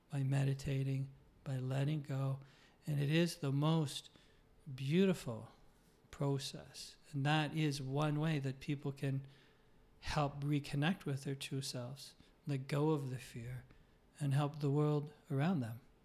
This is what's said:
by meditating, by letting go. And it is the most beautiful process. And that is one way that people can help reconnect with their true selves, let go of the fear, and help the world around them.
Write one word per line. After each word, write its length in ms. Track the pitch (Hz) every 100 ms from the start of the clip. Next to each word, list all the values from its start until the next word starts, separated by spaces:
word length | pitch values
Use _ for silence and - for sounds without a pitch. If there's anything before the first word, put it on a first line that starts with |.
| -
by 80 | 143
meditating, 840 | 135 139 139 135 - 135 135 135 135 - - -
by 140 | - 131
letting 480 | 127 135 139 156 139
go. 300 | 135 135 135 - - - _ -
And 140 | 143
it 120 | 143
is 240 | 160 170 -
the 160 | 139
most 580 | 139 151 165 143 - - - - - - - - 127
beautiful 720 | 135 170 196 175 - 110 113 - - - - - -
process. 880 | - 143 139 139 - 143 - - - -
And 100 | 143
that 280 | 139 156 151 160
is 260 | 156 139
one 360 | 131 139 151 147
way 200 | 160 151
that 200 | 135 127
people 320 | - 143 139
can 300 | 135 139 135 135 - - _ _ - - -
help 440 | - 156 143 143
reconnect 640 | 143 147 143 143 151 190 -
with 180 | 135
their 120 | 147 135
true 260 | - 135
selves, 520 | 135 - 123 139 - - - - -
let 200 | 139 131
go 220 | 143 151
of 220 | 156 131
the 60 | 123
fear, 460 | - 123 117 123 - - - - - -
and 140 | 143
help 260 | 135 143 151
the 120 | 143
world 400 | 143 151 147 147 - -
around 280 | 135 156 180
them. 200 | 113 113 - -